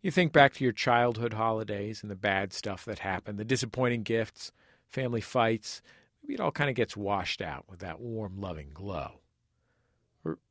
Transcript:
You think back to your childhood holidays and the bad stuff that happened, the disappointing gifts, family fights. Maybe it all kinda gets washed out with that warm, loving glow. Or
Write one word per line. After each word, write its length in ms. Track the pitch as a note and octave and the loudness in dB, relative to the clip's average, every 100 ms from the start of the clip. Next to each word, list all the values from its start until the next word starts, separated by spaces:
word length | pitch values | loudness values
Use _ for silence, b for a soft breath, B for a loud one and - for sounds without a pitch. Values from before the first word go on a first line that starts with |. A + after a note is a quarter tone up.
You 100 | G3 | 2
think 220 | E3+ E3 | 2 6
back 200 | D3+ C#3 | 10 8
to 100 | - | 8
your 80 | B2+ | 0
childhood 600 | A2 - A#2+ A#2+ A2+ A#2 | 0 4 4 4 2 -4
holidays 720 | A2 A2+ A2 G#2+ G2+ G#2 A2 | 0 0 0 -4 -6 -6 -8
and 80 | G#2 | -10
the 40 | F#2+ | -2
bad 380 | G#2 F#2+ G2 | 2 2 0
stuff 320 | - G#2+ F#2+ - | -4 -8 -8 -8
that 140 | G2+ | -6
happened, 400 | G2 F2+ - G#2 | -4 -4 -6 -8
the 40 | |
disappointing 600 | A2 B2+ A#2+ B2+ B2+ A#2+ | -2 0 0 0 0 0
gifts, 480 | G#2 A2+ A2 - - b b b b | 0 0 0 -8 -16 b b b b
family 320 | - B2+ A#2 | -4 -2 -2
fights. 640 | - B2+ A2+ A2+ - - b b b _ | 0 2 4 2 -4 -14 b b b _
Maybe 140 | D4 C4+ | -10 -2
it 40 | |
all 120 | D#3 | -2
kinda 220 | - C#3+ | 0 -2
gets 220 | A#2+ A2 G#2 | 0 -2 -2
washed 460 | G2 G2+ F2 - | -2 -2 -2 -6
out 260 | F2+ - - | -6 -8 -14
with 120 | F2+ | -12
that 200 | F#2 E2 | -12 -10
warm, 400 | A#2+ A2 G#2 F#2+ | -8 -6 -8 -8
loving 300 | G2 D#2+ C#2+ | -8 -8 -12
glow. 500 | D#2 G2 F2 C2+ - _ _ _ _ _ _ _ _ _ _ | -12 -8 -6 -8 -12 _ _ _ _ _ _ _ _ _ _
Or 140 | D#2+ - _ | -8 -8 _